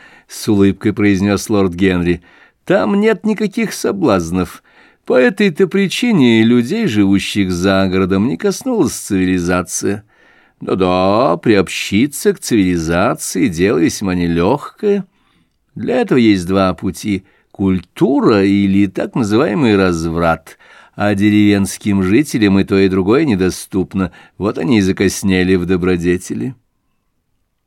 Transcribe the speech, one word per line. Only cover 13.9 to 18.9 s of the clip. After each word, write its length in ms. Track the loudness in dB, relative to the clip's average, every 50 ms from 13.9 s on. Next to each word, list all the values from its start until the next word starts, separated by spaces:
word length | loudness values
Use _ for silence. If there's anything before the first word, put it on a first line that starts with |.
| -2 -2 -4 -4 -2
нелёгкое. 880 | -2 -2 -2 0 0 0 0 0 -2 -4 -12 -14 -6 -2 -2 -2 -2 -4 _ _ _ _ _ _ _ _ _ _ _ _ _ -14
Для 220 | -10 -6 -4 -2
этого 200 | -2 0 2 2
есть 300 | 4 4 4 4 2 0
два 260 | -2 0 0 0 0 -2
пути: 500 | -4 -6 -8 -6 -6 -6 -4 -6 -6 -6 _ _ _ _ _
культура 920 | _ -2 -2 0 0 -2 -4 _ -4 -2 0 0 2 2 2 4 4 4 4
или 420 | 2 2 2 2 2 2 2 2
так 300 | 0